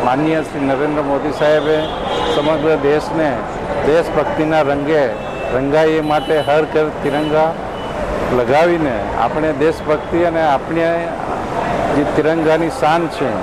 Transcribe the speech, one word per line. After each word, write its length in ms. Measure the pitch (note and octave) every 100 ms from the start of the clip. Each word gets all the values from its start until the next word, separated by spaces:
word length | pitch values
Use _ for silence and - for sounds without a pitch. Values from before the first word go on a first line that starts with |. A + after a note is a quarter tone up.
| B2
માનનીય 360 | C3 D#3 D#3+
શ્રી 200 | D3+ D3+
નરેન્દ્ર 400 | C#3 C3 D3+ D3+
મોદી 300 | C#3 C#3 D3+
સાહેબે 440 | C3 D3+ D3+ D3 D#3 D#3 - - - - D#3
સમગ્ર 400 | D3 D#3 D#3 D3+
દેશને 540 | C#3 D3+ D3+ E3+ D3+ A#2 G#2 - - - -
દેશભક્તિના 720 | D#3+ E3 D#3 C#3+ D#3+ D#3 D#3
રંગે 420 | C#3 C#3+ C#3+ D#3 C3 G#2+ G#2 - -
રંગાય 340 | B2+ C#3 D3+ D#3+
એ 140 | D#3+
માટે 380 | D3+ D3+ C#3+ D#3
હર 240 | C3 D3+
ઘર 240 | D3+ D3+ D#3
તિરંગા 640 | - C#3+ C#3 D3+ D3+ D#3+ E3+ - - - - - - - B2+
લગાવીને 580 | A#2+ C#3 E3+ F3 D3 A2+ G2+ G#2+
આપણે 360 | A#2 D#3 D#3 C#3+
દેશભક્તિ 640 | D#3 D#3 - D3+ D3+ E3+
અને 180 | F3 E3
આપણે 460 | D#3+ C#3 - E3 E3 E3+ E3 D#3+ - - - - - - - C#3
જે 80 | D3 -
તિરંગાની 540 | D3+ E3 D#3 D#3+ E3
શાન 380 | - D3+ E3 E3
છે 220 | - C3+ G2+